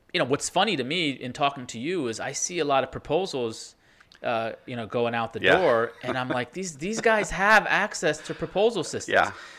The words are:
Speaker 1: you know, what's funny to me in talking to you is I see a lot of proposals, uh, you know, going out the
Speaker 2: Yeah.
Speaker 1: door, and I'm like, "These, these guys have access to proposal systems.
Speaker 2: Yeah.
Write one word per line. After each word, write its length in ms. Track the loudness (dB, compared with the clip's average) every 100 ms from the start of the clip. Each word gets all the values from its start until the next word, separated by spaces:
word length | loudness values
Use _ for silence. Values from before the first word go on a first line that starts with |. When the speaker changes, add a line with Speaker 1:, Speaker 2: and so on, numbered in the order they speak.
| _
Speaker 1:
you 60 | -2
know, 60 | 0
what's 240 | 0 0
funny 260 | 2 2 2
to 60 |
me 280 | 0 0 0
in 200 | -2 -6
talking 360 | 0 0 -2 -10
to 120 | -8
you 280 | -4 -2 -2
is 120 | -4
I 120 | -6
see 260 | -6 -4 -2
a 80 | 2
lot 180 | 2
of 80 | 0
proposals, 840 | -6 -2 -2 0 -4 -4 -6 -16 _ _ _ _ -10
uh, 300 | -4 -2 -4 -8 -10
you 100 | -10
know, 120 | -4
going 260 | -2 0
out 200 | 0 -4
the 80 | 0
Speaker 2:
Yeah. 160 | 4 6
Speaker 1:
door, 340 | 6 4 2 -4
and 160 | -6 -4
I'm 120 | -2
like, 240 | -4 -6
"These, 240 | -8 -10 -8
these 240 | -6 0
guys 280 | 2 2 0
have 380 | 0 6 6 6
access 500 | 0 0 0 0 0
to 140 | -6
proposal 500 | -8 -4 2 2 2
systems. 300 | -4 -6 2
Speaker 2:
Yeah. 180 | 4 4 -2 -16